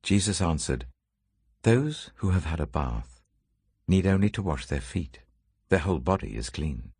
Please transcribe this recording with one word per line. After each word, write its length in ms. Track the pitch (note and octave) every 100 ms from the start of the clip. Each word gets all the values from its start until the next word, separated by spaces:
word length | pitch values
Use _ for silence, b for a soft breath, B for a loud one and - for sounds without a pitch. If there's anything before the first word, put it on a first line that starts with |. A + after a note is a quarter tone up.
Jesus 380 | - G2+ G2 F#2+
answered, 460 | F2+ D#2 - C2+ - _ _ _ _ _ _ _
"Those 480 | A2+ A#2+ D3+ D3+ - -
who 140 | G2
have 160 | F#2 D#2
had 120 | D#2+
a 80 | D2+
bath 560 | E2 C2+ A1+ A#1 - _ _ _ _ _ _ -
need 200 | F#2 F#2
only 240 | G2 G2+
to 120 | -
wash 240 | F#2+ C#2+ -
their 140 | C#2+
feet. 400 | - F#2 D#2+ - _ _ _ _ _
Their 120 | F#2
whole 200 | F2 E2
body 340 | B1+ F#2+ -
is 160 | G#1 -
clean. 420 | - D#2 C2 A#1+